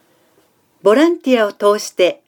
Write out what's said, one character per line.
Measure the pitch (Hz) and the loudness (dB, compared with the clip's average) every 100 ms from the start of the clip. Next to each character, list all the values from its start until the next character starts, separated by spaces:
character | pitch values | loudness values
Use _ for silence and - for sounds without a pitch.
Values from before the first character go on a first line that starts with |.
| _ _ _ _ _ _ _ _ | _ _ _ _ _ _ _ _
ボ | 190 240 | 0 2
ラ | 339 | 0
ン | 339 | -2
テ | 269 | -2
ィ | 240 | -2
ア | 208 | -2
を | |
通 | - 208 208 | -2 -2 -2
し | - | -4
て | - 175 - | -2 -2 -2